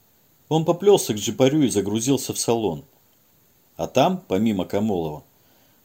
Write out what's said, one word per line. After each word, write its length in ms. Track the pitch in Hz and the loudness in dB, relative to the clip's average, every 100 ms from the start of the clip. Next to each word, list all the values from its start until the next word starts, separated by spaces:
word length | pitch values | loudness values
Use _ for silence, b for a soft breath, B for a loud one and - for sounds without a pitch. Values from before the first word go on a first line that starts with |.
| _ _ _ _ - | _ _ _ _ -4
Он 160 | 156 165 | -2 0
поплелся 480 | 170 202 - - | 0 4 4 2
к 40 | 107 | -4
джипарю 440 | 117 107 131 156 | -4 2 2 4
и 80 | 123 | 2
загрузился 640 | 101 95 110 120 131 - | 2 0 0 0 0 -2
в 60 | - | -4
салон. 440 | - 117 101 76 - _ _ _ _ _ _ _ _ - | -2 0 -2 -4 -10 _ _ _ _ _ _ _ _ -10
А 80 | 82 | -2
там, 380 | 123 165 185 - | 2 2 0 -2
помимо 380 | 92 113 98 85 | 0 0 -2 -2
Камолова, 580 | 101 110 90 78 76 - b b b b b | -2 -2 -2 -4 -8 -16 b b b b b